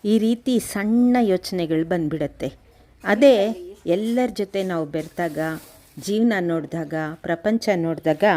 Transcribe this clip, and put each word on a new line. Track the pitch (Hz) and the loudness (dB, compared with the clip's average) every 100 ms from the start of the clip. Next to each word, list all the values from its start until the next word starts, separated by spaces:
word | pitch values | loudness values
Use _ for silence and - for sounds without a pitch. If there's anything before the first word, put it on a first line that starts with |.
ಈ | 208 220 | 2 2
ರೀತಿ | 220 233 262 240 | 2 -2 0 -2
ಸಣ್ಣ | - 208 208 233 247 247 | -2 -4 0 2 4 4
ಯೋಚನೆಗಳು | 220 185 - 185 165 160 | 2 0 -2 -4 -2 -2
ಬಂದ್ಬಿಡತ್ತೆ. | 165 180 151 156 143 - 127 - _ _ - _ | 0 -2 -2 -4 -6 -6 -10 -10 _ _ -20 _
ಅದೇ | - 214 277 240 202 226 - - 170 | -2 6 6 6 2 -2 -12 -12 -2
ಎಲ್ಲರ | 175 220 240 247 | -2 0 0 -2
ಜೊತೆ | 202 196 196 | -4 -6 -4
ನಾವು | 185 170 156 | -2 -4 -4
ಬೆರೆತಾಗ, | 156 156 - 170 151 160 160 - - - - | -6 -8 -6 -6 -4 -4 -6 -12 -20 -20 -14
ಜೀವನ | 139 208 233 202 | -4 0 2 2
ನೋಡಿದಾಗ, | 175 165 151 165 151 160 156 | 0 -2 -4 -8 -6 -6 -6
ಪ್ರಪಂಚ | 160 - 170 208 226 - | -8 -6 -4 0 -2 0
ನೋಡಿದಾಗ | 190 165 156 165 151 208 | 0 0 -2 -2 2 4